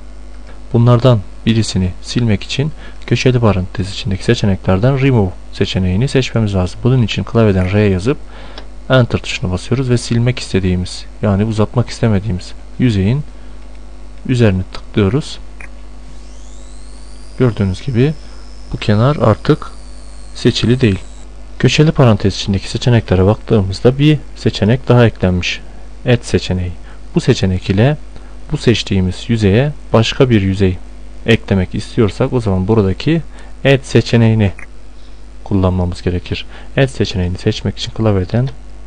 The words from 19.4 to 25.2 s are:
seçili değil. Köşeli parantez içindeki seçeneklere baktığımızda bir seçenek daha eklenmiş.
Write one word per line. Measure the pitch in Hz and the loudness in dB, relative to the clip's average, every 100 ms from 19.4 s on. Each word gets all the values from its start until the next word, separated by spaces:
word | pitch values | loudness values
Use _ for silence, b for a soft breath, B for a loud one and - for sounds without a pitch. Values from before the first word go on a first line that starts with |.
| - - - - - - - - - | 2 0 0 -14 -14 -16 -14 -14 -14
seçili | - 123 - 101 127 | -2 0 2 2 4
değil. | 123 92 - - - - - - | 2 2 -4 -16 -18 -16 -16 0
Köşeli | 127 - 156 | 2 6 4
parantez | - 127 104 101 | 6 6 6 2
içindeki | - - 95 - | -2 -2 -2 -2
seçeneklere | 117 - 117 - 92 92 | -2 2 2 4 4 4
baktığımızda | 110 - 113 95 95 123 135 | 2 2 2 2 2 2 4
bir | 147 147 - - | 4 4 0 -4
seçenek | 120 - 101 127 - | -4 0 2 2 4
daha | 123 117 | 6 6
eklenmiş. | - | 4